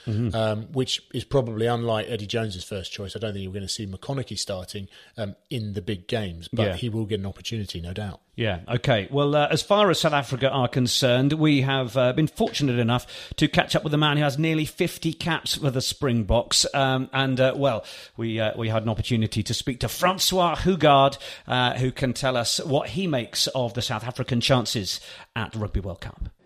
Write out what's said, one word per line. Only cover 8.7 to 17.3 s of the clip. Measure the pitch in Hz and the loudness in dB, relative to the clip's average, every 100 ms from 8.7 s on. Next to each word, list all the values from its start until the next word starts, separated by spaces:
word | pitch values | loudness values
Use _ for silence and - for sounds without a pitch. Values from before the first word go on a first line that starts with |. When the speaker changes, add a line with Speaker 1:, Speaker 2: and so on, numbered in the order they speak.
| 120 - 113 95 | -2 2 2 2
Speaker 1:
Well, | 139 143 147 | 0 2 4
uh, | 147 | 2
as | 160 | 0
far | - 208 202 | 2 4 4
as | 160 | 4
South | 165 | 2
Africa | 147 131 123 135 | 2 0 0 0
are | 135 123 | 2 0
concerned, | 139 123 - 131 123 139 | 2 2 2 4 4 4
we | 156 156 139 | 4 4 4
have, | 135 135 123 131 | 4 0 0 2
uh, | 127 | 2
been | 143 156 | 4 2
fortunate | - 226 - 143 120 | 2 -2 0 2 2
enough | 117 123 - - - - | 2 2 -2 -10 -12 0
to | 151 | 2
catch | 170 - 165 | 4 2 0
up | |
with | 165 | 0
a | 147 | 2
man | 151 147 | 2 2
who | |
has | 147 135 | 2 0
nearly | 160 156 | 0 0
fifty | 151 - 175 - 160 | -2 -2 -4 -2 -4
caps | - 165 160 - - | -4 -2 -4 -2 -2
for | 147 | -2
the | 127 | 0
Springboks. | - - 143 117 98 117 - - - | -2 -2 0 2 4 2 4 2 2
Um, | 139 135 131 131 | 2 2 2 -2
and, | 135 135 | 0 0